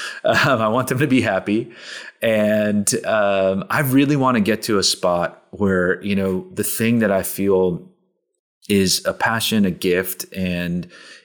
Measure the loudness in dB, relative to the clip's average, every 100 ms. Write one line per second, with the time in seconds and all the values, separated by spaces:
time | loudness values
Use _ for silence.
0 | -12 -4 0 2 2 2 2 0 0 0
1 | 2 2 2 0 0 -2 -2 -14 -18 -16
2 | -16 -4 0 2 2 2 0 0 0 0
3 | 2 2 2 2 2 0 -2 -2 2 2
4 | 4 2 2 2 0 0 0 0 0 0
5 | 0 0 -2 -6 _ -2 0 2 2 0
6 | -2 -2 -2 -4 -6 -6 -4 -2 0 2
7 | 2 0 -2 -2 2 2 2 -2 -10 _
8 | _ _ _ _ _ _ -2 0 2 0
9 | -2 -2 -2 -2 0 0 0 0 0 0
10 | -2 -8 -12 -6 -4 -2 -4 -6 -8 -16
11 | -20 -20